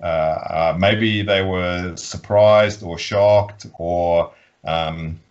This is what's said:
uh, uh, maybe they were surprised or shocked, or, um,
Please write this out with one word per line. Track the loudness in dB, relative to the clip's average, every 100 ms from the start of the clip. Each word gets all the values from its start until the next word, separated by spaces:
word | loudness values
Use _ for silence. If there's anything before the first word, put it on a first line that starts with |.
uh, | -4
uh, | -2 -2 -4 -6 -2 0 2
maybe | 2 2 0 0
they | 0 0
were | 0 -2 -2 -4 -6 -10
surprised | -12 -12 0 4 6 6 4 -2
or | -10 -10
shocked, | -4 2 4 4 2 -8 -18 -10
or, | -4 -2 0 0 0 _ _ _
um, | -6 -4 -4 -6 -10 -12 _